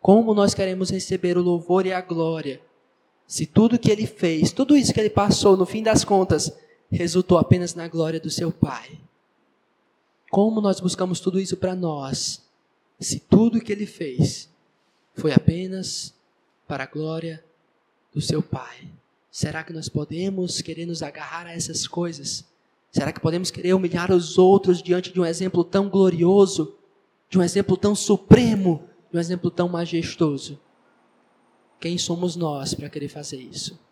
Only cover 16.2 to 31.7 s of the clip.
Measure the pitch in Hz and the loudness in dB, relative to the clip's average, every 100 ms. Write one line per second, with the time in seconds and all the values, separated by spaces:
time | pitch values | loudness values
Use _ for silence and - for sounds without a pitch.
16.2 | _ _ _ _ _ 143 135 151 156 160 | _ _ _ _ _ -10 -10 -8 -8 -8
17.2 | 165 156 _ _ _ _ _ _ _ 151 | -10 -14 _ _ _ _ _ _ _ -8
18.2 | - 156 - 143 127 - - - _ _ | -4 -4 -4 -8 -10 -20 -20 -20 _ _
19.2 | _ - 156 156 165 165 151 151 147 160 | _ -6 -6 -6 -12 -12 -8 -6 -6 -6
20.2 | 190 190 180 - - 160 170 165 151 151 | -6 -4 -6 -6 -10 -12 -10 -10 -10 -12
21.2 | 147 160 175 170 160 160 - - 175 156 | -14 -14 -12 -12 -8 -8 -8 -6 -6 -6
22.2 | 139 - - _ _ _ _ - 143 - | -12 -12 -14 _ _ _ _ -4 -4 -2
23.2 | 165 170 180 - 175 190 180 170 180 185 | -2 -2 -6 -6 0 2 0 -2 2 2
24.2 | 165 - 185 196 185 180 175 180 180 180 | 2 4 6 6 6 0 2 -2 -2 -2
25.2 | 170 165 185 175 170 202 202 196 190 170 | -2 -2 -2 0 0 0 0 4 4 4
26.2 | 170 202 190 - 156 - _ _ _ _ | 4 6 6 2 -4 -6 _ _ _ _
27.2 | _ 185 170 196 196 185 208 202 - 202 | _ 2 2 0 0 2 2 0 2 2
28.2 | - - 240 214 185 156 - _ _ 170 | 8 8 8 2 0 0 -6 _ _ -6
29.2 | 170 175 175 - 175 175 170 165 160 - | -4 -4 -4 -2 -2 -2 -4 -4 -6 -2
30.2 | 160 139 - 143 _ _ _ _ _ _ | -2 -2 -8 -18 _ _ _ _ _ _
31.2 | _ _ _ _ _ | _ _ _ _ _